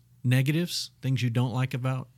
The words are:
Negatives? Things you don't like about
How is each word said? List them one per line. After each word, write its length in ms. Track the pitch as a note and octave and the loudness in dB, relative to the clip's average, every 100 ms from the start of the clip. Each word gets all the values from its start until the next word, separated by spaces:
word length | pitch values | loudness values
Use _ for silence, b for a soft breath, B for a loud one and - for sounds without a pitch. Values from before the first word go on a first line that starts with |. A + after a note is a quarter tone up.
| _ _ | _ _
Negatives? 680 | B2 B2+ C3+ D#3 F3 - - _ | 2 2 4 0 0 -4 -8 _
Things 200 | B2+ B2+ | -2 0
you 80 | A#2+ | 0
don't 220 | A#2+ B2 | 0 0
like 200 | B2 C3 | 0 -2
about 340 | B2+ C3 C3 - | -2 -4 -4 -8